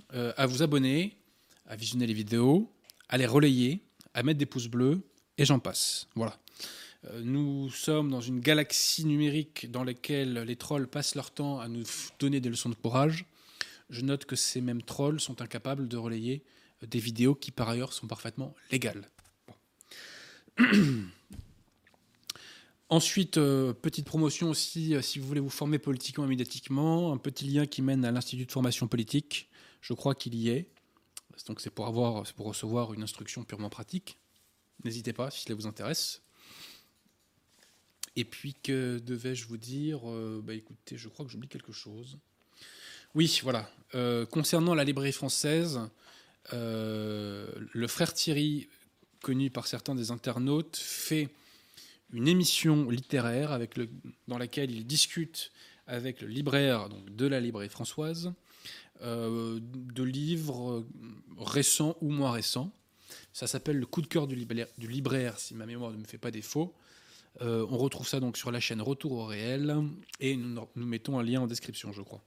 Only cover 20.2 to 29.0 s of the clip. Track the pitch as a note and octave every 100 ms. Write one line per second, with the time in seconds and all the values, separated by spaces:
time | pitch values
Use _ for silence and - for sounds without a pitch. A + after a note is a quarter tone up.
20.2 | - - _ - A#3+ G#3 D3+ A#2+ F#2 -
21.2 | _ - - - _ _ _ _ _ _
22.2 | - - - - - _ - D#3+ - G3+
23.2 | F3+ E3 C#3+ C3+ C3 A#2 - - C#3+ D#3+
24.2 | D3+ - E3+ D3+ - E3+ D#3+ D3 - C#3+
25.2 | C3+ D3 C#3 - D3 D3+ C#3+ B2+ - C#3+
26.2 | C#3 C3 B2 - - C3+ D#3+ E3 F3 C3
27.2 | D3 C3 C#3 C#3+ D3 - C3+ C3+ A#2+ B2
28.2 | - B2+ B2 C3 B2+ - A2+ A#2+